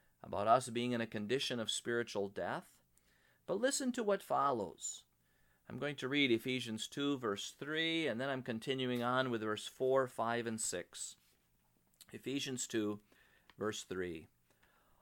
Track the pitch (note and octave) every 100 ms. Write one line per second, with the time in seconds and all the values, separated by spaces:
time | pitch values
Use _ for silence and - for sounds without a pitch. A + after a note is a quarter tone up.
0 | _ _ - F2+ G#2 B2+ B2+ A#2 B2 A#2
1 | A2+ A2 G#2 C3 - B2 A2 - A#2+ A#2+
2 | A2+ G#2 G2 F#2 F2 D3 - - _ _
3 | _ _ _ _ - G3 B3+ C#4 B3+ B3
4 | G#3 G3 - C3+ C#3 B2 F2+ - - -
5 | - _ _ _ _ _ - B2 C#3+ C#3
6 | C3 C#3+ C3+ A2+ B2+ B2+ A#2 A2 - C#3+
7 | C#3+ C#3 A#2 G2 - - C#3 D#3 E3 E3
8 | D3+ A2+ C3+ C3 B2+ A2+ C#3 C3 B2+ B2
9 | A#2+ B2+ C3 A#2 A2 G#2+ - - C3 C3+
10 | B2+ - A2+ A#2 A#2 A2 - F2+ - -
11 | - - _ _ _ _ _ _ _ -
12 | - A2+ B2+ C#3 C#3 B2+ - A2+ G#2 G#2
13 | - _ _ _ _ - G#2 G#2 - F#2
14 | F2+ D#2+ - _ _ _ _ _ _ _